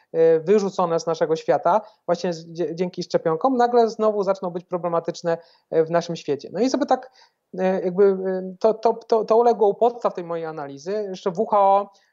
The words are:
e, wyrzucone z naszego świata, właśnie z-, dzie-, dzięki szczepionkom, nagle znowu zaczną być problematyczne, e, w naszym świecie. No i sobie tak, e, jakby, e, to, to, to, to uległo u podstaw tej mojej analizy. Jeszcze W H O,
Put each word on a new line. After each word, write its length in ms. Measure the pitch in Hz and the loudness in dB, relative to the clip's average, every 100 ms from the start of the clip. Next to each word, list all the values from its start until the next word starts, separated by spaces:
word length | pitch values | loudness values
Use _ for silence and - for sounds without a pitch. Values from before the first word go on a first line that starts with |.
| _ | _
e, 280 | 165 165 160 | 2 4 4
wyrzucone 600 | 151 214 196 190 175 165 | 4 2 2 -2 0 0
z 60 | 165 | -2
naszego 300 | 160 156 160 | -2 0 -2
świata, 440 | 165 151 170 208 - _ - | 0 0 2 0 -2 _ -4
właśnie 260 | 175 185 | -2 -2
z-, 140 | 165 170 | -6 -10
dzie-, 220 | 165 160 | -6 -6
dzięki 280 | 170 180 - | -4 -6 -6
szczepionkom, 540 | 180 170 254 240 269 247 | -4 -2 0 0 0 2
nagle 320 | 240 240 226 | 2 4 2
znowu 340 | 226 214 208 | 2 0 0
zaczną 280 | 196 190 180 | -2 -2 -4
być 140 | 175 | -8
problematyczne, 720 | - 180 175 170 165 165 170 165 - _ - | -6 -6 -2 -4 -4 -6 -4 -4 -8 _ -4
e, 140 | 160 | 0
w 60 | 156 | 2
naszym 260 | 170 170 160 | 0 -2 -8
świecie. 320 | - 135 - | -6 -6 -6
No 80 | 170 | -4
i 100 | 262 | -2
sobie 160 | 262 285 | -2 -2
tak, 240 | 254 - _ _ _ _ 180 | -2 -4 _ _ _ _ -4
e, 220 | 185 185 | -2 -2
jakby, 240 | 185 180 | -2 2
e, 500 | 202 190 190 185 185 180 | 2 2 -4 -6 -8 -2
to, 140 | 220 | 0
to, 200 | 214 233 | 2 0
to, 300 | 226 - 220 | -2 0 0
to 120 | 208 220 | 2 4
uległo 320 | 240 208 208 | 4 4 2
u 60 | |
podstaw 400 | 196 240 240 202 | 2 0 0 -6
tej 100 | 190 | -6
mojej 220 | 170 170 160 | -8 -8 -8
analizy. 680 | 160 143 139 160 214 202 | -10 -12 -12 -8 -6 -6
Jeszcze 160 | 185 196 | -6 -6
W 160 | 170 226 | -4 0
H 140 | 208 | 4
O, 320 | 196 196 208 _ _ | 4 4 0 _ _